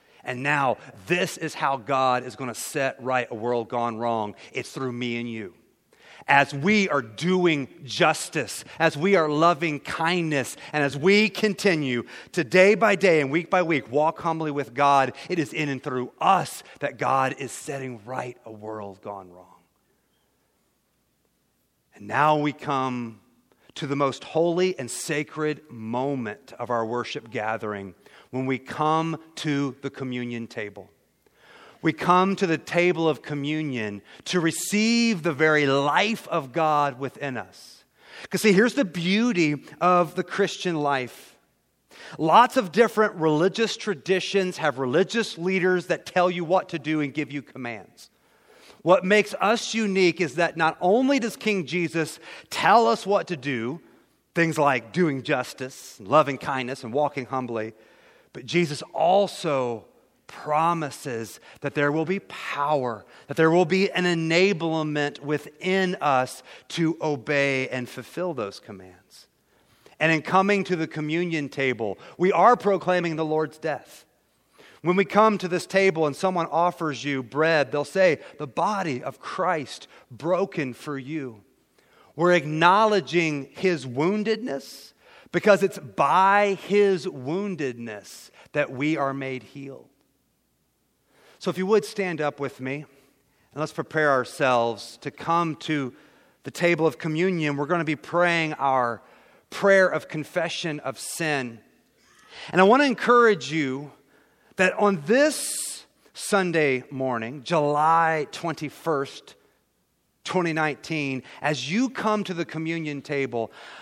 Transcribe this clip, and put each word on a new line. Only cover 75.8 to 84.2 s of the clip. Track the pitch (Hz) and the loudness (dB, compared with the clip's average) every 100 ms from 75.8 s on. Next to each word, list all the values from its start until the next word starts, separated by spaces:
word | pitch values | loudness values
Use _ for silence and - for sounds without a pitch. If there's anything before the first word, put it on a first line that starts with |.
| 190 165 151 | 2 2 0
and | |
someone | 131 190 180 165 | 0 -2 -2 -2
offers | 151 175 170 160 123 | 0 0 0 -6 -4
you | 139 135 | -4 -4
bread, | 120 135 160 160 131 | -4 0 2 2 0
they'll | 147 | -2
say, | 143 190 185 147 - - | -4 2 2 2 -4 -12
"The | 147 | -8
body | 160 180 208 175 127 | -2 -2 -2 -4 -6
of | 131 - | -8 -12
Christ | - - 180 165 127 - - - _ | -12 -4 -2 -2 -4 -14 -18 -20 _
broken | 113 156 180 196 170 131 | -8 -2 0 0 -2 -6
for | 117 151 139 | -6 -10 -10
you." | 131 156 131 110 _ _ _ _ _ _ _ | -8 -8 -8 -12 _ _ _ _ _ _ _
We're | - 175 | 0 4
acknowledging | 175 151 156 170 196 220 208 131 170 160 147 135 | 4 2 2 4 6 4 2 0 0 0 -2 -6
his | - 190 165 127 | -2 0 0 -2
woundedness | 123 165 214 | -2 0 0